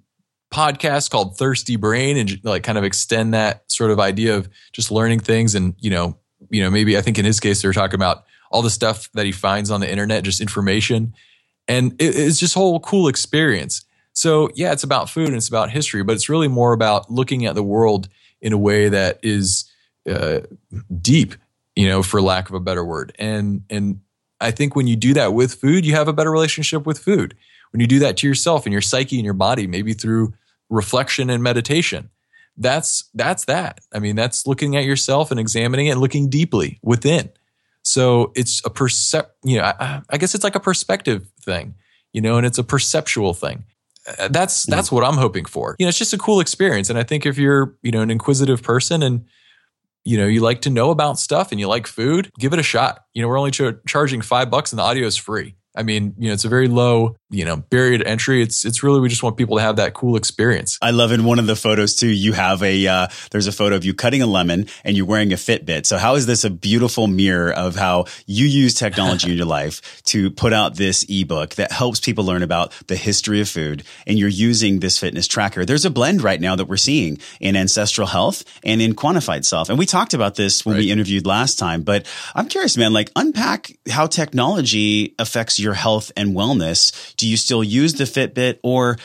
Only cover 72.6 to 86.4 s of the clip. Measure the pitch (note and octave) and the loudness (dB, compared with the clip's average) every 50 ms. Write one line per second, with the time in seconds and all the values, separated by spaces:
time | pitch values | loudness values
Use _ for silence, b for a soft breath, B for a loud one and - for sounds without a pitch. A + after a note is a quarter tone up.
72.6 | E2+ - B B B - F#2 F2 - G#2+ G2+ - - G#2+ G#2 G#2 G#2+ G2+ - E2+ | -2 -4 B B B -6 -6 -4 -2 -2 -2 -2 0 0 0 0 0 -2 -4 -4
73.6 | D#2 D2 D2+ C#2+ - B B B B B A2 G#2+ G2 G#2 F#2+ F#2+ A2+ A#2 A#2+ A2 | -4 -4 -6 -8 -10 B B B B B 2 2 2 2 2 2 2 4 4 4
74.6 | A2+ G2+ G2 F#2 F#2+ F#2 - - F#2+ E2+ - F2 F2+ - - A2 G2+ G2+ - F#2 | 2 2 2 2 0 -2 -2 -2 -4 -4 -4 -4 -4 -2 0 0 -2 -2 -2 -2
75.6 | F2+ G#2 C#3 D3+ F#3+ F#3 C#3 A#2+ A#2+ D#3 G#3 F#3 A2 G2+ F#2+ D#2+ F2 F#2 F#2 F#2 | -2 0 0 0 0 0 0 0 2 2 2 2 2 2 2 0 0 0 0 0
76.6 | F#2+ - G2 - - C3+ C#3+ D3+ F#2 D#2+ C#2+ - B B B B B F#2+ G2 F#2+ | -2 -2 -2 0 0 2 2 2 0 0 -4 -6 B B B B B 0 2 2
77.6 | F#2+ F#2 - G#2+ G#2 G2+ - A2+ G2+ F2+ - F2+ G2 F3 G3+ - - B B B | 2 2 2 0 0 0 0 -2 -2 0 2 2 2 2 0 -4 -8 B B B
78.6 | B G#2+ A2 A2+ A2+ A2+ A2 - - D3+ F#3+ E3+ - - D#2+ C#2 - - - D#2+ | B 0 2 2 2 2 0 0 0 0 0 0 0 -2 -2 -2 -2 -2 0 0
79.6 | D#2+ - A2+ C#3+ F#3+ - - F3+ - - - B2 G#2+ G2 - - G2+ G2 - - | 0 0 0 0 0 2 0 0 0 0 0 0 0 0 0 0 0 0 0 0
80.6 | - A2 G#2 G2+ G#2+ F#2+ G#2 G#2+ G2+ F#2+ G2 G2 E2+ F#2+ G2 A2 C3 C#3 - - | 0 0 0 2 2 2 0 0 0 0 0 0 0 0 0 2 0 0 -2 -2
81.6 | G2 E2+ E2 E2+ D2+ G2+ G2+ G#2 - B B B B B B B A#3 D4 - G4 | -2 -2 -2 -2 0 0 0 0 -2 B B B B B B B -4 -4 -2 -2
82.6 | F#4 - - B2 A2+ A2 A2 G#2+ G#2+ - - F#3 C4+ D#4 C#4+ A3 B3 - G#3+ - | -2 0 2 2 2 2 2 2 0 -2 -2 0 0 0 0 0 -2 -2 -2 -4
83.6 | - - - _ - - A2+ D3 D#3 D3+ - E3+ D#3 - - B2+ B2 D3+ G#3 F#3 | -6 -12 -20 _ -10 -4 -2 0 0 0 0 -2 -2 -2 0 0 2 2 0 0
84.6 | C3+ G#2+ G#2+ G#2+ G#2+ G#2+ G#2 G#2 G#2 - - - A2+ - - A#2 A2 - - - | 0 0 2 2 2 2 2 2 0 -2 -4 -6 -6 -4 -2 -4 -2 -2 -2 -2
85.6 | G2+ G#2+ F#2+ F#2 - A2+ A2 G#2+ - - - G2+ G#2 G2+ F#2+ F2+ | -2 -2 -2 0 0 0 0 0 -2 -6 -4 -2 -2 0 0 0